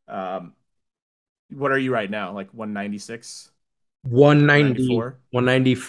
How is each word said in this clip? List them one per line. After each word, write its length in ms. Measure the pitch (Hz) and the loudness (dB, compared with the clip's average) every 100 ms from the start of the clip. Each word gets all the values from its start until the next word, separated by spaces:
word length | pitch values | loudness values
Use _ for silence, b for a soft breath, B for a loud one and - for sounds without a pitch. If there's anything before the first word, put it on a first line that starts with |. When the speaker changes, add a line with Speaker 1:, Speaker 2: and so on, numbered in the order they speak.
| - | -16
Speaker 1:
Um, 460 | 104 92 92 85 _ _ _ _ _ _ _ _ _ - | -12 -10 -10 -12 _ _ _ _ _ _ _ _ _ -18
what 220 | 139 139 | -6 -2
are 60 | 135 | -2
you 140 | 131 | -2
right 180 | 120 101 | -2 -4
now? 220 | 107 92 | -6 -8
Like, 220 | 101 95 | -10 -14
one 180 | 113 107 | -12 -10
ninety-six? 760 | 101 101 101 - 117 - - - _ _ _ _ _ | -8 -8 -10 -12 -16 -16 -20 -20 _ _ _ _ _
Speaker 2:
One 420 | 127 120 143 147 147 | 0 6 6 6 6
ninety, 340 | 143 143 123 | 4 2 0
Speaker 1:
Ninety-four? 380 | 127 117 123 - _ | -2 -2 -4 -12 _
Speaker 2:
one 140 | 123 | -2
ninety, 320 | 123 131 131 127 | 2 2 2 0